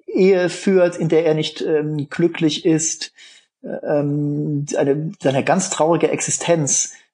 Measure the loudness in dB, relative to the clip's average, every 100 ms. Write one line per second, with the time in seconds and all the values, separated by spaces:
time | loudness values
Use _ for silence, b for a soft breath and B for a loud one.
0 | -6 2 4 4 2 -2 2 4 2 0
1 | 2 2 2 0 -2 -6 -2 0 -2 -4
2 | -6 0 0 2 0 0 0 2 0 -6
3 | -12 B B B B _ -12 -8 -2 0
4 | 0 -2 -2 -2 -4 -4 -4 -2 0 0
5 | -4 -2 -2 0 0 0 0 0 2 2
6 | 2 -2 -4 -4 0 0 2 -2 -4 B
7 | B